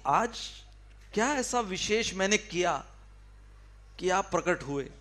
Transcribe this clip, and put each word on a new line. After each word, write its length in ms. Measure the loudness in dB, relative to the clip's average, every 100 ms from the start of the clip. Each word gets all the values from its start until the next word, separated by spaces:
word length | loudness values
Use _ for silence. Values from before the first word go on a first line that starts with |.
| 2
आज 320 | 2 2 -4 -12 -14 -20 -20 -20 -20 -6
क्या 120 | 0 2
ऐसा 260 | 2 0 -2
विशेष 540 | -2 -2 0 0 0
मैंने 240 | 0 2 2
किया 460 | 0 0 0 0 -6 -20 -20 -20 -20 -20 -20 -20 -20 -20 -20 -4
कि 120 | 0
आप 200 | 2 2
प्रकट 320 | 0 2 0
हुए? 280 | -2 -6 -6 -12